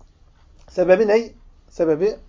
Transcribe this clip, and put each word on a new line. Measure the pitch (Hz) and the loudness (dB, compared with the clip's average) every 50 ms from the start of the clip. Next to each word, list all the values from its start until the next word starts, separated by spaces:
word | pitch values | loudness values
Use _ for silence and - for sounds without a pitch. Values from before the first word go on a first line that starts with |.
| - - _ _ _ _ _ _ _ - - - - - | -20 -20 _ _ _ _ _ _ _ -20 -20 -20 -20 -12
Sebebi | - 190 175 170 185 190 220 202 | -6 -2 2 2 2 2 2 2
ne? | 208 233 233 226 - - - - - _ _ _ | 0 0 -2 -4 -14 -20 -20 -20 -20 _ _ _
Sebebi | - - 170 160 156 151 185 214 - - - | -6 -4 -2 -2 -2 -2 -2 -4 -4 -6 -12